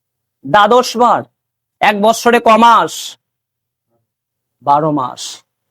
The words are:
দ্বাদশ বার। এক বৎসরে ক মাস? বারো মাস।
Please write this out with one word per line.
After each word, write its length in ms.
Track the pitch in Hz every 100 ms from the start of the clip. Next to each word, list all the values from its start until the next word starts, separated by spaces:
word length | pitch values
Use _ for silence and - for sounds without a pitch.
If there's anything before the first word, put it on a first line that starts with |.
| _ _ _ _ 135
দ্বাদশ 440 | 202 208 240 240 226
বার। 240 | 240 160 - _ _ _ _ -
এক 140 | 190 208
বৎসরে 380 | 214 220 240 233 233
ক 20 | 220
মাস? 320 | 233 220 160 - - - _ _ _ _ _ _ _ _ _ _ _ _ _ _
বারো 280 | 127 147 156
মাস। 300 | 147 123 127 - - _ _ _